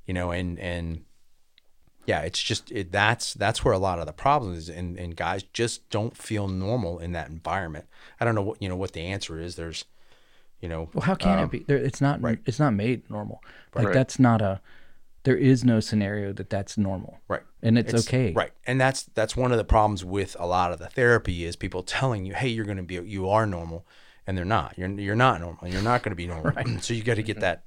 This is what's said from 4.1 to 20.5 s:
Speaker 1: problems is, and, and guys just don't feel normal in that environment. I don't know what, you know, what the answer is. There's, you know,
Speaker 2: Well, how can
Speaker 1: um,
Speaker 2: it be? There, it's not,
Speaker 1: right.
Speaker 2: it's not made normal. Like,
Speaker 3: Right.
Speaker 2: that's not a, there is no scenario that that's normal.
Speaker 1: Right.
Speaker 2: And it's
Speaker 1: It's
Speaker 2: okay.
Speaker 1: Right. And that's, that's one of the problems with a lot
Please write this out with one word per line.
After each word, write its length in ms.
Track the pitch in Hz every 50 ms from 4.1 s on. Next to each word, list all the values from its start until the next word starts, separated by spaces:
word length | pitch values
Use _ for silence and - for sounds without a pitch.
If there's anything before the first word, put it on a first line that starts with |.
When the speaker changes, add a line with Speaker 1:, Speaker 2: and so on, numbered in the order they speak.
Speaker 1:
problems 460 | - - - 135 147 143 113 92 87 82
is, 100 | 80 85
and, 300 | 78 87 90 87 87 92
and 160 | 87 85 82
guys 280 | - 82 85 95 98 - -
just 360 | - - 117 117 - - _ -
don't 260 | - 104 107 117 -
feel 320 | - - - 110 101 101 98
normal 500 | 92 92 95 104 120 127 95 85 87 85
in 140 | 85 87
that 160 | 87 82 76 76
environment. 580 | 82 80 - 82 87 98 90 82 76 82 - - - - - - - -
I 60 | 120
don't 100 | 117 110
know 80 | 107
what, 180 | 98 107 - -
you 60 | 101 92
know, 80 | 90
what 160 | 90 98 -
the 100 | - 82
answer 360 | 82 92 98 101 - - 80 80
is. 160 | 85 87 87
There's, 280 | 87 82 82 78 - - _ - - - - - - - _ - - - - - -
you 80 | 92 85
know, 200 | 82 80 80 - -
Speaker 2:
Well, 80 | -
how 120 | - 170 190
can 240 | - - 190 196 190
Speaker 1:
um, 60 | 160
Speaker 2:
it 60 | -
be? 80 | - -
There, 160 | - - 139
it's 240 | 131 123 135 - -
not, 200 | 139 143 147 -
Speaker 1:
right. 180 | 120 117 110 - -
Speaker 2:
it's 120 | 135 110 -
not 140 | 151 135 104
made 340 | 101 104 123 123 110 - -
normal. 320 | 104 104 107 104 - - - - - - - - -
Like, 120 | - 113
Speaker 3:
Right. 80 | 98 90
Speaker 2:
that's 240 | 131 131 - - -
not 220 | 127 120 113 107
a, 180 | 104 95 98 - - - - - - - - - - - - - -
there 120 | 135 127
is 260 | - 135 131 135 120 123
no 140 | 123 113 110
scenario 520 | - - 113 107 98 98 107 104 101 98
that 160 | 98 - 95 -
that's 280 | 107 98 95 - - 107
normal. 400 | 101 98 98 92 - - - - - -
Speaker 1:
Right. 140 | 92 - - - - -
Speaker 2:
And 160 | 113 113 113 120
it's 140 | 110 -
Speaker 1:
It's 160 | 113 117 110 -
Speaker 2:
okay. 240 | 127 127 127 92
Speaker 1:
Right. 200 | 80 110 82 - - - -
And 140 | 123 127 131
that's, 240 | 131 135 135 - - - -
that's 220 | 113 113 - -
one 160 | 120 127 123
of 60 | 120 113
the 60 | 101
problems 380 | - 113 110 107 104 104 92 92
with 300 | 90 95 101 95 - - -
a 60 | 87
lot 260 | 87